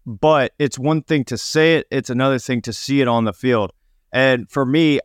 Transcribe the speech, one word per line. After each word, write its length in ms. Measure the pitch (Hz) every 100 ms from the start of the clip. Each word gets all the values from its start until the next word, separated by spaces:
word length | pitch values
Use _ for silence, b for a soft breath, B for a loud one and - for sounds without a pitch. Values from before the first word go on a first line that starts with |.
But 480 | 123 104 151 151 123 -
it's 200 | 143 -
one 240 | 139 156
thing 220 | - 156 123
to 120 | 117
say 380 | - 156 160 156
it. 100 | -
It's 200 | 135 -
another 280 | 123 135 131
thing 220 | - 123
to 100 | 117
see 280 | - - 139
it 80 | 127
on 160 | 117
the 80 | 110
field. 400 | 98 131 117 98 - _ _ _
And 380 | 123 131 127 -
for 160 | 139 127
me, 340 | 151 160 139